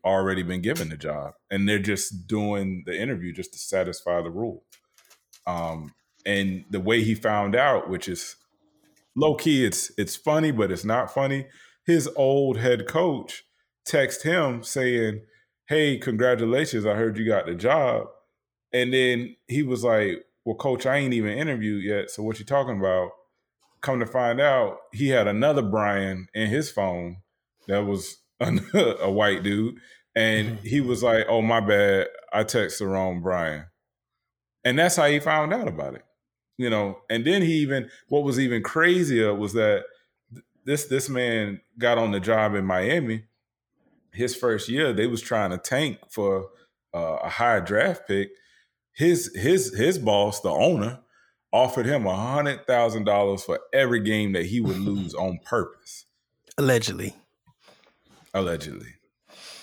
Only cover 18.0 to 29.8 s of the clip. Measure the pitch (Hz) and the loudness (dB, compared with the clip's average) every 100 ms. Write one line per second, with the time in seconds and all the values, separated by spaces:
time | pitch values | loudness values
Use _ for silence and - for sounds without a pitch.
18 | - - _ _ _ _ _ 123 123 131 | -4 -14 _ _ _ _ _ 0 2 2
19 | 127 120 120 - - 127 143 127 120 110 | 2 2 -4 -12 -6 -2 -2 0 2 4
20 | 101 85 - _ 120 107 139 123 131 139 | 2 -2 -10 _ -8 -4 -2 -2 0 0
21 | 135 120 107 110 156 127 107 101 98 101 | 0 0 -2 -2 -4 -4 -2 -4 -2 -4
22 | - - 110 110 107 139 131 107 95 92 | -4 -6 -6 -6 -2 -2 -2 -2 0 0
23 | 87 - _ _ _ _ _ - - 127 | -2 -8 _ _ _ _ _ -10 -4 -4
24 | 113 131 120 120 143 131 104 87 - 104 | -2 -2 0 2 2 4 0 -4 -12 -4
25 | 139 127 104 104 143 143 107 107 104 101 | 2 4 4 2 2 2 2 0 0 0
26 | 98 95 92 107 110 127 151 - 98 87 | -2 -6 -8 -4 -2 -2 -4 -2 -2 -2
27 | 87 90 _ _ _ _ - 101 101 98 | -6 -12 _ _ _ _ -2 -2 0 -4
28 | - - _ - 120 101 - 202 135 98 | -6 -16 _ -6 0 0 0 2 2 2
29 | 90 101 104 95 98 101 113 - | 0 2 2 2 0 0 -2 -6